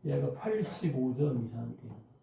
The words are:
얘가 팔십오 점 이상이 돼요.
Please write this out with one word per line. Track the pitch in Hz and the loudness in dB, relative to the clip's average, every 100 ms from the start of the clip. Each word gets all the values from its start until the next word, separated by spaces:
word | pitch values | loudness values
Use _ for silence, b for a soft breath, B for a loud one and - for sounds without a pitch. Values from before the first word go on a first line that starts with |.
| 147 | 2
얘가 | 139 135 | 2 2
팔십오 | - 220 214 190 - 170 131 127 | 0 0 0 0 0 0 2 2
점 | 127 147 123 | 4 2 2
이상이 | 113 113 117 - | -2 -4 -6 -8
돼요. | 110 - - - | -12 -14 -18 -20